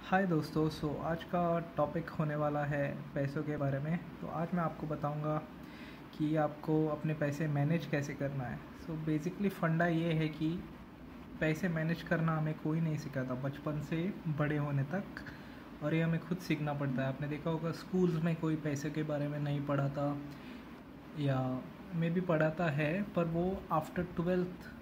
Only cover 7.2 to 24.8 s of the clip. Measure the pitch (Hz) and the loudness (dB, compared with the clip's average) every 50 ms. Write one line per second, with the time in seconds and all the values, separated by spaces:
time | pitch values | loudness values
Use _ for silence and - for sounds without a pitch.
7.2 | 151 143 139 - 165 151 143 143 143 143 165 170 - - - 143 139 143 143 - | 0 0 2 0 0 2 4 4 4 4 4 2 2 2 0 0 0 0 -2 -2
8.2 | 143 139 143 139 127 120 139 147 - - - - - - 165 156 156 160 156 151 | -2 -2 0 -2 -2 -2 -4 -6 -8 -12 -12 -12 -8 -6 -4 -2 0 2 2 2
9.2 | 151 180 180 - 208 196 190 - - 165 160 160 170 175 170 160 165 170 160 156 | 2 0 -2 0 0 0 0 2 2 2 4 4 4 4 4 4 4 4 4 2
10.2 | 160 151 156 - 156 156 170 185 - - - - - - - - - - - - | 2 0 0 0 0 0 0 0 -4 -8 -12 -14 -16 -16 -16 -16 -16 -14 -14 -14
11.2 | - - - - - 156 156 156 - 185 165 160 160 160 165 165 - - 175 160 | -14 -12 -4 0 2 2 2 2 2 0 2 2 2 2 0 0 0 0 2 4
12.2 | 160 165 160 156 156 156 156 151 - 156 156 165 165 160 151 143 - 143 - 135 | 4 4 2 2 2 0 -2 0 0 0 2 2 2 2 0 0 -2 -4 -2 -2
13.2 | 127 131 127 127 135 139 139 - - 156 147 151 147 - 170 160 170 196 - - | -2 -2 -2 -2 -2 -2 -4 -2 -4 -2 -2 -2 -2 -2 -2 0 0 0 -2 -2
14.2 | - 160 147 139 151 147 151 147 147 147 143 139 135 - - 196 202 - - - | -2 -2 0 2 2 2 2 0 0 2 2 0 0 2 0 -2 -2 -4 -8 -10
15.2 | - - - - - - - - - - - - - 196 175 160 165 165 165 156 | -10 -10 -12 -12 -14 -14 -14 -14 -14 -14 -12 -4 -2 2 2 4 4 4 2 0
16.2 | - - - - - - 160 151 151 147 147 143 143 139 127 123 135 135 131 - | 0 -2 -4 -4 0 0 0 0 2 -2 0 0 0 0 0 2 0 0 0 -2
17.2 | 147 143 151 147 147 165 165 156 160 165 156 - - - - 185 185 175 160 160 | -2 -4 -4 -2 -2 -2 -2 0 0 -2 -4 -4 -6 0 2 4 4 6 4 4
18.2 | 160 175 165 160 - 160 156 151 - 156 143 139 - 156 147 156 151 151 151 143 | 2 2 2 2 2 0 0 2 0 0 -2 0 -2 -2 -2 -2 -2 0 0 0
19.2 | 147 147 147 147 143 143 143 143 143 - 143 139 139 139 - 147 143 143 143 143 | 0 -2 -2 -2 0 0 0 0 0 2 2 2 2 2 0 0 0 0 0 -2
20.2 | - - - - - - - - - - - - - - - - - - - 156 | -4 -8 -12 -12 -12 -12 -12 -12 -14 -14 -16 -16 -16 -16 -16 -16 -16 -12 -6 0
21.2 | 143 139 135 127 131 127 127 127 - - - - - - - 165 165 170 170 185 | 2 2 2 2 2 0 -2 -2 -4 -8 -12 -14 -12 -6 -2 0 2 2 2 2
22.2 | 185 180 165 151 156 156 156 - 175 165 139 147 156 147 160 196 202 - - 180 | 4 4 4 4 4 4 4 2 0 2 2 2 2 2 2 0 -2 0 2 0
23.2 | 170 165 165 165 175 185 190 196 - - 170 156 156 - - 185 175 175 - - | 2 2 2 2 2 2 0 -2 -2 0 0 0 0 0 -2 -2 -2 -2 -2 -2
24.2 | 170 175 185 180 180 180 - - - - - - | 0 2 2 2 2 0 -4 -10 -12 -12 -14 -14